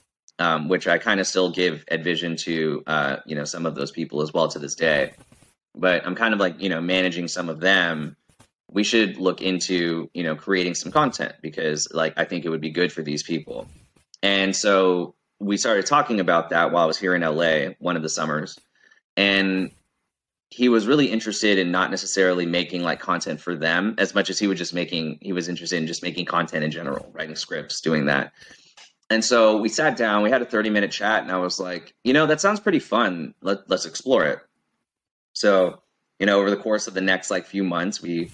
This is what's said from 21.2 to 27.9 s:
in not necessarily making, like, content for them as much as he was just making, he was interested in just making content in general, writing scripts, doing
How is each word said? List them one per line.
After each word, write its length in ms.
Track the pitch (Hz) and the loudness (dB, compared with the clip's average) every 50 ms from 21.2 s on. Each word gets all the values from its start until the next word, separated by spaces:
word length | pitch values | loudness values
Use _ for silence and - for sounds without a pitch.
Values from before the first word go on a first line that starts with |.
| 110 110 101 - 110 107 101 95 | -4 -4 -6 0 2 2 4 4
in 140 | 92 85 | 2 2
not 200 | 90 90 92 - | 2 0 0 0
necessarily 540 | 95 92 - 95 - 98 95 92 90 90 87 | -2 -4 -6 -4 0 2 2 4 4 2 0
making, 360 | 85 85 87 87 82 92 87 87 | 0 0 -2 -2 -2 -4 -4 -2
like, 160 | 82 76 - | -2 -4 -4
content 400 | - - 87 82 - 82 80 78 | -2 -4 -2 -2 -2 -6 -8 -8
for 140 | - 87 85 | -6 -6 -6
them 400 | 76 78 80 82 87 95 110 113 - | -2 0 0 0 2 0 0 0 0
as 180 | 101 95 - | -2 0 2
much 140 | 101 95 - | 0 0 0
as 100 | 92 - | -2 0
he 80 | 107 101 | 0 0
was 100 | 95 85 | 0 0
just 160 | 87 - - | -4 -6 -4
making, 440 | 87 87 82 87 82 80 78 73 76 | -4 -4 -4 -4 -4 -4 -4 -6 -8
he 120 | - 98 92 | -8 -6 -4
was 160 | 87 82 87 | -4 -4 -4
interested 280 | 87 80 85 82 90 85 | -6 -8 -6 -4 -4 -2
in 100 | 80 80 | -2 -4
just 160 | 82 - - | -6 -6 -6
making 220 | 87 78 90 87 | -8 -6 -6 -6
content 380 | - - 85 85 - - 78 78 | -2 0 -2 -2 -2 -2 -4 -4
in 80 | 78 | -4
general, 400 | 76 82 85 78 69 - - - | -4 -4 -6 -6 -6 -6 -8 -12
writing 240 | - 80 80 78 78 | -12 -10 -10 -10 -8
scripts, 460 | - - - 85 78 73 - - - | -10 -10 -8 -8 -8 -8 -8 -10 -4
doing 240 | - 82 | -2 0